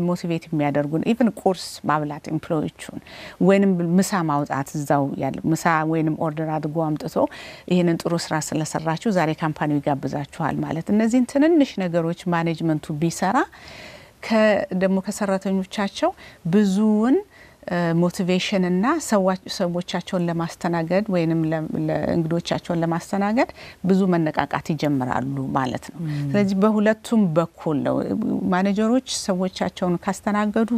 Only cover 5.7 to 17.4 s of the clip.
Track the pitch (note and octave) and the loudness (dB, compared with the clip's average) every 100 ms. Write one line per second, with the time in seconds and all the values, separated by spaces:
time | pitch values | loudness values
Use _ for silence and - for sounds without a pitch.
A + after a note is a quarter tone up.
5.7 | D#3+ D#3 D#3+ D#3+ D3+ E3 D3+ D#3 D#3 D3+ | 0 0 0 0 -2 -4 -4 -4 -4 -4
6.7 | D#3+ D#3 D3+ - - - - - - - | -2 -2 -2 -4 -2 -2 -4 -18 -16 -2
7.7 | F3+ F3 E3 - E3+ - D#3 - D3+ D#3 | 2 2 0 -2 -2 -2 -4 -2 -4 -4
8.7 | D#3 D#3+ D#3+ A#3 F3+ D#3 D#3+ D#3+ D3 D3+ | -4 -4 -2 0 0 0 0 -4 -2 0
9.7 | D3 D3 C#3 C3+ C#3+ C#3+ - D#3 D3 D3 | 0 0 -2 -2 -6 -8 -4 -4 -2 -4
10.7 | D#3+ E3+ G#3 A3 B3+ B3 C#4+ D#4 E4+ C4+ | -4 0 0 2 2 2 2 4 6 4
11.7 | - F3+ E3+ E3 E3+ F3+ E3+ E3 D#3+ E3 | 0 -2 0 0 -2 -2 0 0 0 0
12.7 | D3+ - D3+ E3 - F#3 B3 - - - | -2 -4 -2 -2 0 0 0 0 -6 -20
13.7 | - - - - _ - A3+ G#3+ G#3+ - | -18 -18 -20 -20 _ 0 4 4 4 0
14.7 | F3+ F#3+ F#3+ F#3+ - G3 F#3+ G3 F#3+ F#3 | 0 2 2 -2 -4 -2 -2 0 -2 -2
15.7 | - G3 - E4 - - - E3+ G3 G3+ | -4 -4 -2 -2 -2 -12 -10 2 4 4
16.7 | F#3+ G#3+ G#3+ A#3 F4 G#4 - | 4 4 4 4 2 0 -10